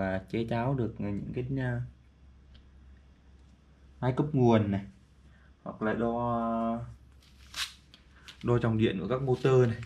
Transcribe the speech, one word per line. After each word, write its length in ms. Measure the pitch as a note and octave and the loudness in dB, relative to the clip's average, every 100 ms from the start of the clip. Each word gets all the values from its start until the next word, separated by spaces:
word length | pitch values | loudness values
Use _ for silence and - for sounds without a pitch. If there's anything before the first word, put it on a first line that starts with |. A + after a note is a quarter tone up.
à, 200 | F#2+ F#2+ - | -2 -2 -4
chế 180 | A2 A#2 | -4 -2
cháo 240 | A#2 B2 | -2 -2
được 220 | C#3 A2 - | -2 -2 -4
những 340 | G#2 G2+ G2 B2+ | -6 -6 -6 -8
cái, 120 | B2+ C3+ | -6 -4
à, 240 | B2+ A#2+ B2 - - _ - - - - - - - - - - - - - - _ _ - - | -4 -4 -8 -14 -20 _ -20 -20 -20 -20 -20 -20 -20 -20 -20 -20 -20 -20 -20 -20 _ _ -20 -4
máy 140 | B2+ B2+ | -2 0
cấp 80 | D3 | 0
nguồn 380 | C3+ A#2+ A2+ G2+ | 4 6 6 4
này, 140 | G2 - - - _ - - - _ | -2 -6 -14 -20 _ -20 -20 -20 _
hoặc 180 | - - | -16 -6
là 120 | G#2+ | -4
đo, 880 | G#2 A#2 A#2 A#2+ A#2 A#2 A2+ A2+ A#2 A#2 - - - - - - - - - - - _ - - - | -2 -2 -2 -2 -2 -2 -2 -2 -4 -8 -16 -20 -20 -20 -20 -16 -10 -10 -12 -20 -20 _ -20 -20 -8
đo 160 | A#2+ A#2+ | 0 2
dòng 180 | A#2 A2 | 2 2
điện 220 | A2+ - | 2 2
của 80 | F#2+ | -2
các 140 | C3 | -2
motor 460 | C3+ B2+ C3+ C3 B2 | 0 2 4 6 6
này 140 | A2 | 2